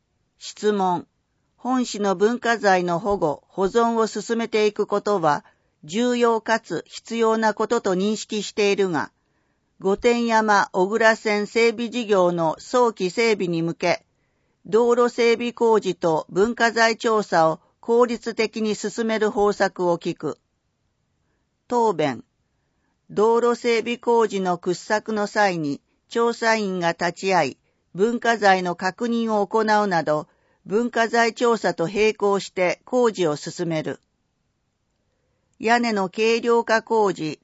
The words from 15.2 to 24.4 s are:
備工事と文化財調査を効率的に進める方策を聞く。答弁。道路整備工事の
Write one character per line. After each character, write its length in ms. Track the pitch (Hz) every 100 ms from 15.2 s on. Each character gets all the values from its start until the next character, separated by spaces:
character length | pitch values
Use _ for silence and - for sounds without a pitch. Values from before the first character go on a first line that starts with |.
| 233
備 200 | 226 240
工 260 | - 233 220
事 160 | 185 -
と 320 | 170 156 -
文 240 | 170 226
化 180 | 233 233
財 260 | 226 226 226
調 260 | 233 214
査 260 | 196 170 160
を 100 | 156 _ _
効 260 | - 233 240
率 300 | 233 226 214
的 260 | 214 226
に 140 | 214 202
進 300 | 208 226 220
め 120 | 220
る 140 | 214
方 220 | 208 208
策 360 | 196 196 - 175
を 80 | 170
聞 180 | 185 -
く。 220 | 151 - _ _ _ _ _ _ _ _ _ _ _ _ -
答 260 | 240 226
弁。 300 | 165 147 117 - _ _ _ _ _ _ _ -
道 320 | 160 220 233
路 140 | 233 233
整 240 | 240 226
備 180 | 226 233
工 300 | 240 233 220
事 120 |
の 180 | 196